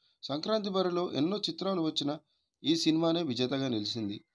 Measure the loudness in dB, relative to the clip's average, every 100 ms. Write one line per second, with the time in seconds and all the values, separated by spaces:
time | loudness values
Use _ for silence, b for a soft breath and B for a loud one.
0 | _ _ -8 -6 0 0 0 0 2 0
1 | 0 0 0 0 -4 -4 -2 0 0 0
2 | -2 -4 -10 _ _ _ 0 2 4 4
3 | 4 2 0 0 0 0 0 0 -2 -4
4 | -4 -6 -12